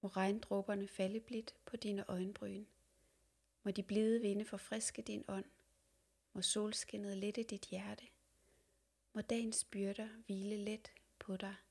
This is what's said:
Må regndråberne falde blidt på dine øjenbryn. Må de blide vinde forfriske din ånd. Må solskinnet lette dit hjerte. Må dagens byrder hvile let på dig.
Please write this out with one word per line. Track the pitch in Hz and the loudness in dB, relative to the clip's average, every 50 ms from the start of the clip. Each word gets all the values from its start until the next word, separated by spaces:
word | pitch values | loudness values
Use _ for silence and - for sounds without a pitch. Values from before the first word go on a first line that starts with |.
| - | -6
Må | 196 | -2
regndråberne | - 190 185 196 202 220 - - 202 202 196 - 208 202 196 196 | 2 4 4 6 4 4 2 2 2 2 2 2 0 0 0 -4
falde | - - 190 190 202 220 | 0 0 0 2 2 -2
blidt | 220 - 247 226 226 - - - _ | -4 -4 -4 -4 -4 -6 -12 -16 _
på | - - 226 | -8 -8 -4
dine | - 214 202 196 196 - | -2 0 0 0 0 -2
øjenbryn. | 190 180 185 190 202 - - 202 196 190 214 - - _ _ _ _ _ _ _ _ _ _ _ _ _ _ _ _ _ _ | 0 0 0 -2 -2 -4 -6 -4 -4 -6 -8 -10 -16 _ _ _ _ _ _ _ _ _ _ _ _ _ _ _ _ _ _
Må | 208 | -2
de | 190 - 190 | 0 0 0
blide | - 202 208 220 220 226 233 | 2 4 6 6 8 6 6
vinde | 233 202 202 202 214 | 6 4 2 2 0
forfriske | 214 - 196 - - - 226 220 - - - | -2 -4 -8 -6 -4 -4 -2 -2 -2 -2 -4
din | 220 - 214 208 - - | -6 -4 -4 -4 -2 -2
ånd. | 202 190 - - - _ - _ _ _ _ _ _ _ _ _ _ _ _ _ _ | -4 -4 -4 -6 -12 _ -20 _ _ _ _ _ _ _ _ _ _ _ _ _ _
Må | 202 | 0
solskinnet | 185 - - 214 208 214 214 - - - - 214 202 202 196 196 | 2 2 2 4 2 0 0 -2 -4 -4 -4 -4 -2 -2 -2 0
lette | 190 208 208 - 226 | 0 0 0 0 -2
dit | 226 - 196 - | -2 -4 -8 -6
hjerte. | - - 185 196 208 208 208 - - - _ _ _ _ _ _ _ _ _ _ _ _ _ _ _ _ _ _ _ _ | -6 -6 -6 -4 -6 -8 -10 -12 -18 -20 _ _ _ _ _ _ _ _ _ _ _ _ _ _ _ _ _ _ _ _
Må | 214 | -2
dagens | 208 - 226 226 233 226 220 - - | 0 2 2 2 2 2 2 2 0
byrder | - - 202 196 196 202 202 214 220 220 226 226 | 0 2 0 2 2 2 0 -4 -6 -6 -12 -6
hvile | - 202 190 190 202 214 208 | -4 -2 -2 0 -2 -2 0
let | 202 202 214 226 220 - - - _ _ _ _ | 0 -2 -4 -4 -6 -14 -20 -20 _ _ _ _
på | - - 190 185 | -6 -4 -4 -2
dig. | 202 196 196 190 - _ | -2 -6 -6 -10 -14 _